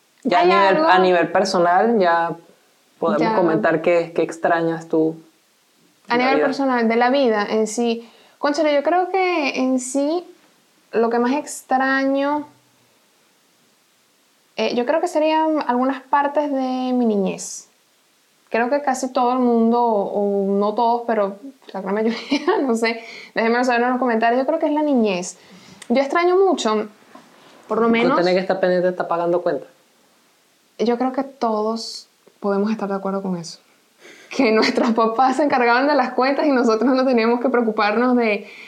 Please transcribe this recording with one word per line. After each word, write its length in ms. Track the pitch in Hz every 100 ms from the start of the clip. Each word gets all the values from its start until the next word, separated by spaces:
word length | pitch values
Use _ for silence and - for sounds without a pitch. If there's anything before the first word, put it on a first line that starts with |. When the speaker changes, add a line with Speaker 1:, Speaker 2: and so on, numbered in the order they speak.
| _ _
Speaker 1:
Ya 160 | - 349
a 20 |
Speaker 2:
hay 60 | 359
Speaker 1:
nivel, 280 | 359 - -
Speaker 2:
algo 100 | 320
Speaker 1:
a 100 | 185
nivel 340 | 185 180 165
personal, 680 | 185 196 190 175 180 220 233
ya 380 | 180 170 170 165 - _ _ _ _ -
podemos 340 | - 208 226
Speaker 2:
Ya. 40 | 220
Speaker 1:
comentar 440 | 170 160 170 160
qué, 300 | 165 175 165
qué 80 | 170
extrañas 640 | 160 - 185 170 165 165 160
tú 300 | 160 160 160 - _ _ _ _ _ _ _ -
Speaker 2:
A 40 |
Speaker 1:
de 60 | 240
la 60 |
Speaker 2:
nivel 120 | 254 269
Speaker 1:
vida. 100 | 285
Speaker 2:
personal, 420 | 262 269 247 226
de 80 | 226
la 140 | 240
vida 360 | 277 262 214 202
en 180 | 220 214
sí. 420 | 214 240 233 233 - _ -
Cónchale, 360 | 285 294 311
yo 80 | 285
creo 260 | 285 349 359
que 500 | 381 370 339 269 -
en 220 | 262 262
sí 420 | 254 277 285 330 339 - _ _ _ _ _
lo 160 | - 226
que 80 | 240
más 140 | 247
extraño, 1120 | 285 294 - - 262 262 269 269 277 277 294 285 _ _ _ _ _ _ _ _ _ _ _ _ _ _ _ _ _ _ _ _ -
eh, 180 | 220
yo 100 | 233 240
creo 140 | 320
que 80 | 339
serían 540 | 311 311 311 320 311 294
algunas 360 | 247 262 269
partes 480 | - 285 285 302 294
de 400 | 269 262 254 254
mi 140 | 254 240
niñez. 600 | 208 190 175 - - - _ _ _ _ _ _ _ -
Creo 180 | 220 247
que 140 | 285
casi 300 | 285 254 262
todo 200 | 254 247
el 60 | 254
mundo, 420 | 247 233 226 233
o, 640 | 240 214 190 202 202 202 196
o 120 | 196
no 160 | 208
todos, 280 | 214 233 233 233
pero 300 | 220 196 202 277 - -
la 80 | 196
gran 140 | 190
mayoría, 240 | 202 220 226 - 285
<laughs> 220 | 302 392
no 120 | 277
sé, 280 | 226 226 233 - - -
déjenmelo 300 | - 226 240
saber 180 | 254 233
en 80 | 247
los 80 | 254
comentarios, 420 | 254 226 233 240
yo 60 | 262
creo 120 | 320
que 80 | 320
es 60 |
la 100 | 294
niñez. 560 | 302 262 214 180 185 - - - - - -
Yo 140 | 240
extraño 340 | 277 349 349 359
mucho, 520 | 381 294 226 214 214 - _ - - - - - -
por 100 | 214
lo 80 | 233
Speaker 1:
Tú 60 |
Speaker 2:
menos 240 | 226 240 -
Speaker 1:
tenés 160 | 175
que 60 | 185
estar 180 | 185 185
pendiente 260 | 185 180 180
de 40 |
estar 160 | 180 175
pagando 320 | 170 170 170
cuentas. 260 | 175 147 - _ _ _ _ _ _ _ _ _ _ -
Speaker 2:
yo 200 | 220 240
creo 140 | 254
que 100 | 262
todos 840 | 269 - 233 214 214 226 - - - _ _ _
podemos 300 | 202 196 208
estar 160 | 220 196
de 60 | 196
acuerdo 260 | 196 196
con 140 | 196 175
eso. 240 | 160 - _ _ _ _ - - - -
Que 160 | 254
nuestros 380 | 220 262 - 262
papás 440 | 226 220 226 262 254
se 80 |
encargaban 420 | 294 269 240 233 277
de 60 |
las 160 | 294 240
cuentas 340 | - 254 285 302
y 40 |
nosotros 420 | 262 233 220 240
no 100 | 262
teníamos 360 | 262 247 226 240
que 80 | -
preocuparnos 680 | 240 226 214 208 208 247 247
de 320 | 226 202 - -